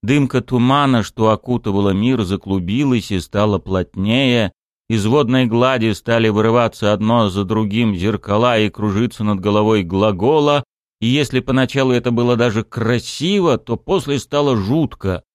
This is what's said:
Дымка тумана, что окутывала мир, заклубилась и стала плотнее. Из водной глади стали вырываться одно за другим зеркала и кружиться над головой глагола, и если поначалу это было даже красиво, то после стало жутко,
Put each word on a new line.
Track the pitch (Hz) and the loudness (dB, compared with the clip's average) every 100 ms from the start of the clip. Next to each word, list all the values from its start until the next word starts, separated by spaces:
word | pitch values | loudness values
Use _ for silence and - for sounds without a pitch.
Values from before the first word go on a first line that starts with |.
Дымка | 104 147 135 131 | 0 0 2 -2
тумана, | - 123 123 143 143 123 | -2 0 2 2 2 0
что | 98 - 110 | -2 0 0
окутывала | 107 - 120 113 98 101 | 0 -2 -4 -2 0 0
мир, | 95 117 127 | 2 0 0
заклубилась | 92 98 98 98 87 113 143 120 - | -2 -4 -2 -4 -2 -2 0 0 -2
и | 95 | -6
стала | - 101 107 98 | -4 -2 0 0
плотнее. | - 95 87 - 98 120 135 120 101 _ _ _ _ | -2 -4 -4 -4 0 0 2 0 -2 _ _ _ _
Из | 113 101 | -2 2
водной | 143 120 131 123 | 2 2 2 2
глади | 117 127 131 110 | 2 2 2 0
стали | 107 - 117 113 | -2 -2 0 2
вырываться | 104 110 120 113 - 104 | 2 2 2 0 0 0
одно | 104 107 120 107 | 0 2 2 0
за | 92 95 | -2 -2
другим | 107 107 107 117 95 | -2 -2 0 0 0
зеркала | 98 104 - 101 123 113 | -2 -4 -2 0 2 2
и | 107 | 0
кружиться | - 104 98 120 - | -2 -4 -2 -2 -2
над | 107 98 | -2 0
головой | 98 104 107 110 | 0 2 2 2
глагола, | 85 95 107 92 113 156 147 147 - _ _ _ | 0 0 0 0 0 2 2 0 -4 _ _ _
и | 113 | 0
если | 139 139 127 | 0 0 -2
поначалу | 123 131 127 135 131 | -2 0 0 0 0
это | 123 120 | 0 0
было | 117 120 120 | 0 2 2
даже | 120 104 | 0 0
красиво, | 107 - 110 120 - - 160 202 175 117 | -6 -4 -2 -2 -4 -6 -2 0 2 0
то | - 117 | -2 -8
после | - 185 139 143 | -2 -4 -2 -6
стало | - 143 143 120 | -2 -2 0 0
жутко, | 95 151 147 - 98 87 _ | 0 0 -2 -4 -6 -6 _